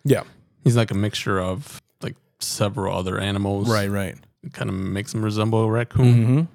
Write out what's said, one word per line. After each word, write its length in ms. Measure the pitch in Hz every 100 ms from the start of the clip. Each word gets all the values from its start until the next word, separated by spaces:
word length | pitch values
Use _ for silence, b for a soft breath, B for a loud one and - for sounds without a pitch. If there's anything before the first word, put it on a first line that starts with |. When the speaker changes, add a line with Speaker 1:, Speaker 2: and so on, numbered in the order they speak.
Speaker 1:
Yeah. 180 | 143 113 - - _ _
Speaker 2:
He's, 100 | - 117
like, 140 | 110
a 40 |
mixture 440 | 98 104 - 117 95
of, 400 | 92 92 - - _ _
like, 140 | - - _ -
several 560 | - - 104 101 95 95
other 220 | 92 98
animals. 500 | 98 98 101 101 110
Speaker 1:
Right, 220 | 107 98
right. 260 | 101 92 - _ _
Speaker 2:
It 100 | -
kinda 180 | - 107
makes 400 | 95 95 98 101
him 80 | 113
resemble 380 | 107 104 107 110
a 60 | 110
raccoon. 440 | 113 120 - 123
Speaker 1:
Mm-hmm. 260 | 120 113 139 170